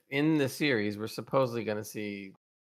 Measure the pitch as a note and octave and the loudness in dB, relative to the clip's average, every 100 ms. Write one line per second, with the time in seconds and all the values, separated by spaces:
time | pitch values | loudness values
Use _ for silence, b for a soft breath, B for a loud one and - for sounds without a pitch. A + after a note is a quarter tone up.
0 | - C#3 D3+ D#3 C3+ - D3+ A#2 G#2 G#2 | -4 2 4 4 2 0 2 2 0 -2
1 | A2 - A2+ C#3 B2+ A#2 G#2+ G#2+ G#2+ A2+ | -6 -8 0 2 2 0 -2 -4 -4 -8
2 | G#2 G2+ G2 F2+ _ _ | -6 -8 -12 -18 _ _